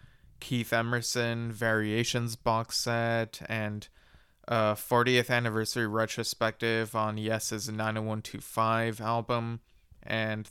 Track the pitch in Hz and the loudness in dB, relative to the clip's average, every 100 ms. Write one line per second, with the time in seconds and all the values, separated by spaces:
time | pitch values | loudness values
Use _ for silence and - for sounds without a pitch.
0 | - - - - - 120 113 117 117 120 | -20 -20 -20 -18 -4 -2 2 2 2 0
1 | 113 123 117 117 117 110 113 110 107 110 | 0 0 0 0 -4 -2 2 2 2 2
2 | 117 123 117 113 120 113 117 - 120 117 | 2 0 -2 -2 0 0 0 -2 0 0
3 | 117 117 110 - - 113 107 104 - - | 2 0 0 -6 -6 -4 -2 -6 -10 -20
4 | - - _ _ - 113 107 107 - 120 | -20 -20 _ _ -2 2 4 2 2 4
5 | 120 123 120 120 120 110 110 123 107 110 | 6 4 4 2 2 0 0 0 0 2
6 | 110 - 110 - 113 - 117 113 110 113 | 0 -2 -4 0 -2 0 0 0 0 -2
7 | 107 107 107 110 - 110 110 107 110 110 | -2 -2 -2 -2 -2 -4 -4 -4 -2 -2
8 | 110 107 - - - - 110 113 113 107 | -2 -4 -6 -12 -6 0 2 2 0 -2
9 | 110 117 113 120 117 117 - _ _ - | -2 0 0 -2 -2 -8 -12 _ _ -18
10 | - 110 110 107 104 | -6 -2 -2 -4 -2